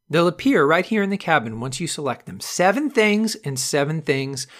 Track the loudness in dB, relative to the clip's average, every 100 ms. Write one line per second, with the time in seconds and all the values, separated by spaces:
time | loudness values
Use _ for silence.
0 | -2 2 2 2 2 4 4 4 2 0
1 | 0 -2 0 0 0 -8 -8 -6 -6 -4
2 | -6 -6 -10 -14 -8 2 2 2 0 2
3 | 2 2 0 -4 -8 -6 -2 0 0 -2
4 | 0 -2 -2 -6 -10